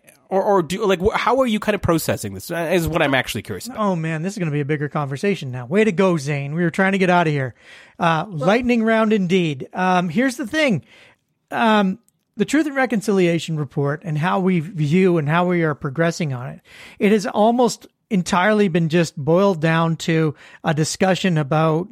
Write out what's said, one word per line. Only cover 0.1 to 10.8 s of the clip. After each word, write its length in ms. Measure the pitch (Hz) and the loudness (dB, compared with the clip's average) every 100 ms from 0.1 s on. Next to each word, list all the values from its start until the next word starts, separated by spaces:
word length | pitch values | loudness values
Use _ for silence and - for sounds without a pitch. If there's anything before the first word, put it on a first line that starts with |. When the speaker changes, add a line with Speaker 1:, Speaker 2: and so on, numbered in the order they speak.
| _ - | _ -4
Speaker 1:
or, 140 | 190 | -2
or 180 | 208 196 | 2 2
do, 240 | 143 190 202 | 0 -2 0
like, 140 | 180 | 2
wh-, 140 | 196 - | 0 0
how 220 | 214 262 | 0 2
are 60 | 247 | 2
you 120 | 208 | 0
kind 140 | - | -2
of 80 | 202 | -2
processing 540 | - - - 101 104 95 | 0 0 0 -4 -6 -10
this? 160 | - | -8
Uh, 180 | 170 160 | -6 0
is 160 | 180 160 | 0 0
what 140 | 165 | 0
I'm 140 | 143 131 | 2 0
actually 260 | - 110 | -2 -6
curious 240 | - 92 240 | -8 -10 -10
about. 140 | 220 | -4
Speaker 2:
Oh 160 | 208 170 | -2 -2
man, 260 | 160 156 | -4 -4
this 120 | 185 | -6
is 40 | 196 | -6
gonna 120 | 165 | -4
be 80 | 147 | -2
a 60 | 143 | -2
bigger 240 | 151 147 | -4 -4
conversation 600 | 151 139 139 202 190 131 | -4 -6 -2 -2 -2 -6
now. 140 | 127 120 | -10 -2
Way 200 | 202 220 | 0 2
to 60 | |
go, 260 | 175 190 165 | 2 2 2
Zane. 360 | 135 143 143 | -2 -6 -4
We 80 | 165 | -2
were 100 | 170 | -2
trying 200 | - 190 | 2 2
to 80 | 196 | 2
get 100 | 180 | 4
out 160 | 175 165 | 4 2
of 80 | |
here. 220 | 143 131 - - - - - | 0 -4 -8 -20 -20 -18 -4
Uh, 280 | 170 160 208 | 0 0 -2
lightning 540 | 156 175 233 247 240 | -2 0 2 2 2
round 300 | 220 220 220 | 2 2 2
indeed. 560 | 214 175 185 165 139 - | 2 2 2 0 -4 -8
Um, 340 | 190 185 180 180 | -4 0 0 0
here's 300 | 165 269 277 | 0 0 -2
the 80 | 220 | -6
thing. 400 | 311 285 160 | 0 0 0